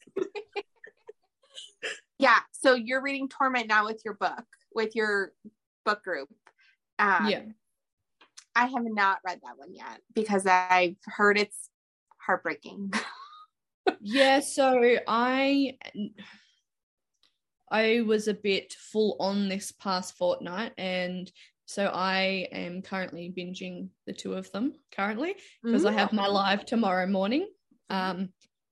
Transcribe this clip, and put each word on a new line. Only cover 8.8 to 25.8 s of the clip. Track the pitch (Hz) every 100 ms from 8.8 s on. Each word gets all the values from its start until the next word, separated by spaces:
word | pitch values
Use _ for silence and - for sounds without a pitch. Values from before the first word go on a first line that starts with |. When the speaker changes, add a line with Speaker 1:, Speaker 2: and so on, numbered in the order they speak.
| 233
Speaker 2:
not | 214 196 190
read | 185 175
that | 170 262
one | 165 -
yet | - - _ 226
because | 214 202 190
I've | 185 185 185 180 180 -
heard | - 208 202
it's | 208 - - _ _ _ _ _ -
heartbreaking. | 180 165 151 175 185 196 208
<laughs> | - - - - - _ _ _ - -
Speaker 3:
Yeah, | 208 254 269 277
so | 277 - 269 254 240 233 -
I, | 226 247 262 269 277 269 - - - 208 - 196 - _ _ _ _ _ _ _ _ _ _ _ _ _
I | 214 220 233
was | 214 214 214
a |
bit | 202 202 190 -
full | - - 214 214 -
on | 185 202 196
this | 190 -
past | - 202 185 185 -
fortnight, | 180 180 170 180 220 -
and | 185 185 180 185 180 - - _ -
so | - 196
I | 170 185 190 190 190 -
am | 185 175 180
currently | - 190 185 170 175 185
binging | 180 185 185 175 190 - -
the |
two | 196 190
of | 185 190
them | 196 269 - _
currently | - 202 220 330 403 - -
'cause | 233 240